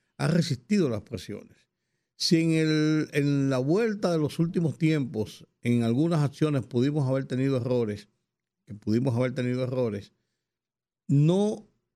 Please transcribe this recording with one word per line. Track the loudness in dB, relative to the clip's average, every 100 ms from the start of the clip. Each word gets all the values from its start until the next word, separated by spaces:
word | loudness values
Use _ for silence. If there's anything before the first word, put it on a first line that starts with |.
| _ -6
ha | 0
resistido | 0 0 -4 0 0 2
las | -2
presiones. | -6 -12 -10 -14 -14 _ _ _ _ _ _ _
Si | 0 2
en | 4
el, | 2 2 2 2 0 0
en | 0 0 0 0
la | 0
vuelta | 0 0 0 -2 -2
de | 0
los | -2 -2
últimos | -2 0 -2 0
tiempos, | 0 2 0 -4 -6 -10 -20 _
en | 0 2
algunas | 2 2 2 2
acciones | 0 0 -2 0 -2
pudimos | 0 0 0 0
haber | -2 -2
tenido | -2 0 0
errores, | 0 0 -2 -4 -12 _ _ _ _ _ _
que | -10
pudimos | 0 0 2 0
haber | -2
tenido | -2 -4 -2
errores, | -2 -2 -2 -4 -10 _ _ _ _ _ _ _ _ _ 0
no | 2 4 4 0 -4 -12 _ _